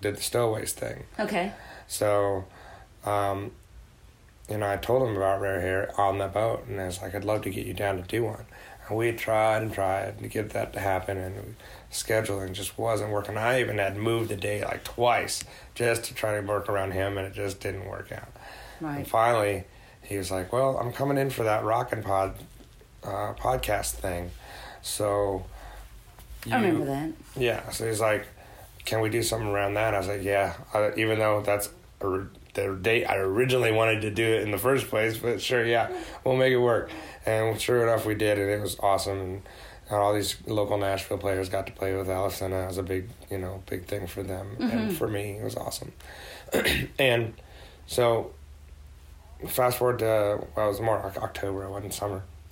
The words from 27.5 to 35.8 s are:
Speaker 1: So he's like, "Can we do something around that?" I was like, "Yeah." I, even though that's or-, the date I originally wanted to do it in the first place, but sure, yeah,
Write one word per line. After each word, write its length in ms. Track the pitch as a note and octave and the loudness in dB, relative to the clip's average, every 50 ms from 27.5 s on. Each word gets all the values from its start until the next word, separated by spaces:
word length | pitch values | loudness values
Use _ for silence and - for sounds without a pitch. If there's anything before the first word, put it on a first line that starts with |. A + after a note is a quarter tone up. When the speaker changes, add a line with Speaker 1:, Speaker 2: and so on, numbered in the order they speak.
| G#2+ G#2+ - - | 0 0 -4 -6
Speaker 1:
So 180 | - - A2+ | -6 -4 -2
he's 140 | A2+ A2 G#2 | 0 2 2
like, 240 | A2 A2 G#2+ G2+ - - - - - - - - - - - - - | 4 4 4 2 0 -6 -14 -20 -20 -20 -20 -20 -20 -20 -16 -10 -6
"Can 140 | - A2 A2 | -2 0 2
we 80 | A2 G#2+ | 2 2
do 120 | A2 A#2 A2+ | 2 2 0
something 240 | - A2+ A2+ A2 G#2 | 0 0 0 0 0
around 260 | G2+ G2+ G2+ G2+ G2+ | 0 2 2 2 2
that?" 180 | G#2 A2 A2+ G#2 | 2 2 2 2
I 40 | G2 | 2
was 80 | F#2 | 0
like, 160 | F#2+ G2+ G2 F#2 | 0 -2 -2 0
"Yeah." 300 | G2 G2+ G2 G2 F#2+ F2 - - - - | 2 4 4 4 2 0 -6 -6 -2 2
I, 180 | G#2+ G#2 G#2 - | 2 2 2 2
even 220 | A2 A2 A2 A2 G#2+ | 2 2 2 4 4
though 200 | G#2+ G#2+ G#2 G#2 | 4 4 4 2
that's 280 | G#2 G#2 G2+ G2+ - - - - - - - - | 2 2 2 2 0 -4 -8 -14 -20 -18 -8 -4
or-, 260 | - G2 F#2 F#2+ G2+ - - - - - - | -2 0 0 0 -2 -6 -12 -16 -16 -8 -4
the 240 | G2+ G2 G2 F#2+ F#2 | -2 -2 -2 -2 0
date 240 | F2+ A2+ A2+ A#2 - | 2 4 4 4 4
I 100 | - F#2+ | 2 2
originally 560 | G2 F#2+ F#2+ F#2+ A2+ C3 C3 B2+ B2+ A#2 A2+ | 2 2 2 4 4 4 4 4 4 4 4
wanted 300 | G#2+ A2 A2+ A2+ A2 G#2 | 6 6 6 4 4 2
to 100 | G#2+ G#2+ | 0 0
do 140 | G2 A2+ A2+ | 0 2 4
it 180 | A2 A2 G#2+ G#2 | 4 4 4 2
in 80 | G#2 | 0
the 60 | G#2 | 0
first 320 | F#2 - B2+ C#3 C3+ C3 - | 2 2 4 4 2 2 0
place, 280 | - A2 A2 A2+ A2+ | 2 2 2 2 0
but 240 | A2+ - A#2+ A#2 G2 | 0 0 -2 -2 0
sure, 240 | - - B2+ A#2+ A2+ | 0 2 2 2 4
yeah, 240 | A#2 A#2 A#2 | 4 4 4